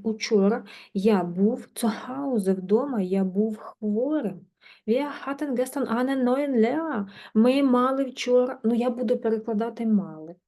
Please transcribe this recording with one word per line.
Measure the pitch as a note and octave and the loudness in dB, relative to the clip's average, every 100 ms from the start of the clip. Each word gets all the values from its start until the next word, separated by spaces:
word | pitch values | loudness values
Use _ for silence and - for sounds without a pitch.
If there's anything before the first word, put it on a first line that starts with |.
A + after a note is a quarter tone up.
учора? | A3+ G#3+ - G#3+ G3 B3 - - - | -4 -4 0 4 4 2 -4 -20 -8
Я | G3+ G3+ G3 | 0 2 2
був | F3 F3 G#3 C4 - - | 2 2 2 0 -8 -4
zu | A3+ - - | -2 -2 -6
Hause, | C4+ C#4 A#3+ F#3+ | -6 -2 0 0
вдома, | F#3+ F3+ G#3+ C#4+ A#3 | 0 2 0 2 -2
я | F3+ G3 | 0 0
був | F#3+ F#3 A3 G#3+ | 0 0 -2 -2
хворим. | - - G#3+ G#3 C4+ D4+ A3 E3 - _ - - - | -12 -8 -4 -2 0 -2 -4 -8 -18 _ -20 -10 -2
Wir | B3 C#4+ - - | -2 -2 -8 -8
hatten | C#4 D4 B3 | -6 -4 -2
gestern | B3+ C#4+ B3+ | -2 -2 -2
einen | A3+ B3+ C4+ | -2 0 0
neuen | B3 C4 C#4+ B3 | 0 0 0 2
Lehrer. | A3+ D4 D#4+ A#3+ G3 - - | 2 2 -4 -4 -6 -12 -4
Ми | A3 A#3+ C#4 | 2 4 4
мали | C#4 B3 B3+ C4+ | 4 4 2 0
вчора, | C4 - B3 B3 B3+ B3+ | -4 -4 2 4 4 0
ну, | A3 A#3 | 0 2
я | B3 | 0
буду | A#3+ A#3 A#3+ | 0 0 0
перекладати | A3+ A3 A3 G#3+ A#3 A3+ A3+ | 0 -2 -2 -2 -4 -2 2
"мали" | G#3 E3 D#3 D#3 F3 | 2 0 -10 -16 -18